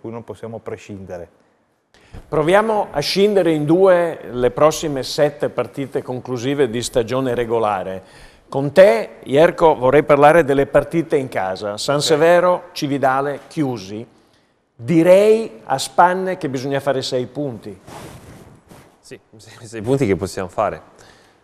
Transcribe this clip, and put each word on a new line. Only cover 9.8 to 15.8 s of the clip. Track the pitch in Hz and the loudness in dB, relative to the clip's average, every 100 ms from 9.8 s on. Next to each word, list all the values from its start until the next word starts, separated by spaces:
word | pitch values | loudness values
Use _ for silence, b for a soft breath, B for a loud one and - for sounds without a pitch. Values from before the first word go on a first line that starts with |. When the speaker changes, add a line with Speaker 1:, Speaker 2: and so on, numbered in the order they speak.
| 127 143 | 2 2
Speaker 2:
parlare | 151 143 147 165 | 4 6 6 6
delle | 139 139 139 | 4 2 2
partite | 147 131 165 156 151 | 0 0 -2 -2 -2
in | 127 | -2
casa. | 120 95 95 104 104 | -4 -4 -4 -8 -6
San | - 143 | -2 -2
Speaker 3:
Ok. | |
Speaker 2:
Severo, | 147 151 165 175 180 175 - | 2 2 4 4 4 0 -4
Cividale, | - 147 139 131 131 143 139 - | -8 -4 -2 0 0 -4 -8 -10
chiusi. | 165 135 117 95 104 120 _ _ _ _ _ _ | -6 -4 -4 -10 -14 -14 _ _ _ _ _ _
Direi | - 117 165 175 185 214 220 226 - | -12 -2 2 6 6 6 2 0 -12
a | - | -8
spanne | 135 | -6